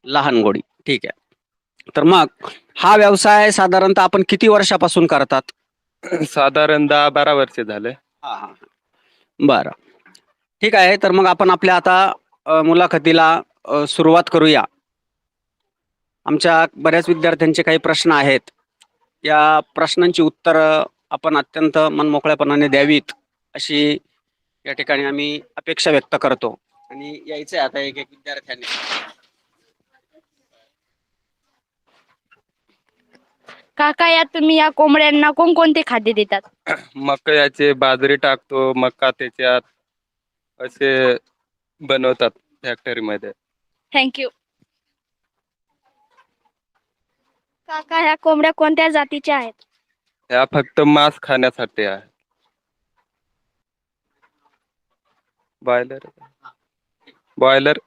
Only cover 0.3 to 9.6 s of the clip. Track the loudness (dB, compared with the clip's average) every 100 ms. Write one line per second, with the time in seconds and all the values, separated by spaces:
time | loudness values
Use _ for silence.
0.3 | 0 0 -2 -8 _ -8 -6 -8 -16 _
1.3 | _ _ _ _ _ -8 0 4 4 2
2.3 | _ -20 -20 _ -2 4 6 6 4 4
3.3 | 4 4 2 2 2 2 2 2 0 -2
4.3 | 2 4 4 2 0 0 2 2 0 0
5.3 | -4 -6 _ _ _ _ _ -10 -8 -6
6.3 | 0 0 2 0 0 2 2 2 0 0
7.3 | 0 -2 -6 -10 -8 -10 -12 _ _ -16
8.3 | -14 -16 _ _ _ _ _ _ _ _
9.3 | -2 0 0